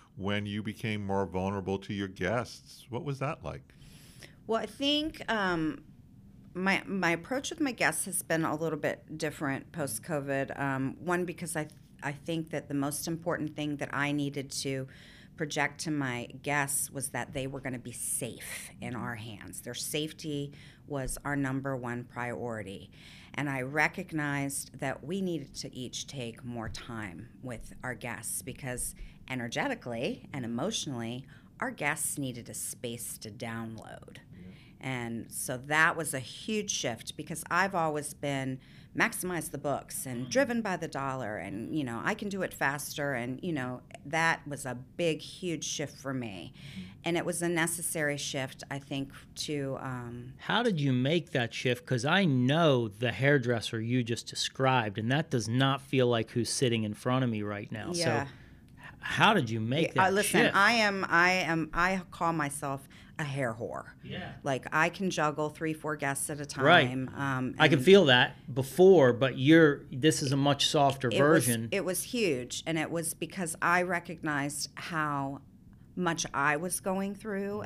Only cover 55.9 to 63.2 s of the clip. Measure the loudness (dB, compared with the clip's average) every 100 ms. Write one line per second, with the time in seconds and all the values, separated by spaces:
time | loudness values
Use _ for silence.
55.9 | 4 6 4 2 0 0 2 2 4 0
56.9 | -2 0 2 2 0 -2 -6 -8 -8 -4
57.9 | 0 2 2 0 -8 -20 -20 -20 -20 -20
58.9 | -12 -4 4 6 6 2 0 0 2 2
59.9 | 4 4 4 4 4 6 6 6 6 4
60.9 | 2 2 6 6 4 2 0 0 2 2
61.9 | 2 -4 -2 0 2 0 -2 -4 -6 -8
62.9 | -20 -14 -8